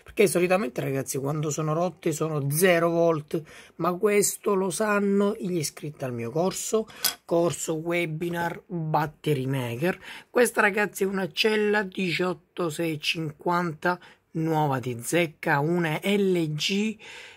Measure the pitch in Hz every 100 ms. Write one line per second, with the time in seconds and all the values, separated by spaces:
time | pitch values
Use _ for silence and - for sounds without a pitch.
0 | - - 196 175 180 185 247 - 139 135
1 | 131 135 139 151 156 147 156 151 180 170
2 | 170 151 156 151 139 151 190 170 170 170
3 | 170 160 151 170 151 - - - 170 180
4 | 208 208 196 - - 196 190 - 214 202
5 | 202 196 202 - 190 175 147 - 151 151
6 | 131 120 117 151 185 - - 220 220 -
7 | - - - 170 170 - - 160 165 175
8 | 170 156 175 170 170 - - 175 156 156
9 | 156 - 156 139 131 135 120 117 175 185
10 | - - - - 233 - 208 202 208 -
11 | 196 196 180 - 220 214 208 208 190 185
12 | 185 151 180 175 _ - 175 151 165 151
13 | - 170 156 - 175 175 175 151 180 180
14 | - - _ 170 160 156 151 131 127 117
15 | 117 165 165 - 175 147 151 175 165 156
16 | 196 202 190 180 156 151 - 196 220 214
17 | - - -